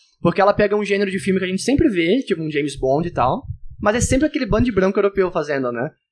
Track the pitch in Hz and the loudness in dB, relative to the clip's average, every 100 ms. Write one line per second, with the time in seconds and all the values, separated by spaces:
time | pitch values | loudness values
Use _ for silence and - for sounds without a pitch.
0 | _ _ 170 185 202 202 208 208 202 196 | _ _ -2 2 2 4 0 0 -2 -2
1 | 202 190 196 185 185 190 - 285 330 180 | -2 -2 -2 0 -2 -2 0 2 2 2
2 | 165 254 - 165 156 143 143 135 131 143 | 2 0 0 -4 -2 -2 -4 -2 0 0
3 | 170 139 127 202 - - - - 208 226 | 0 0 0 -2 -6 -14 -14 -2 0 2
4 | - 262 302 294 226 208 247 190 190 208 | 2 2 0 -2 0 2 2 2 2 2
5 | 196 196 180 170 151 139 127 117 147 - | 0 2 0 -2 -2 -2 -2 -4 -6 -8
6 | _ | _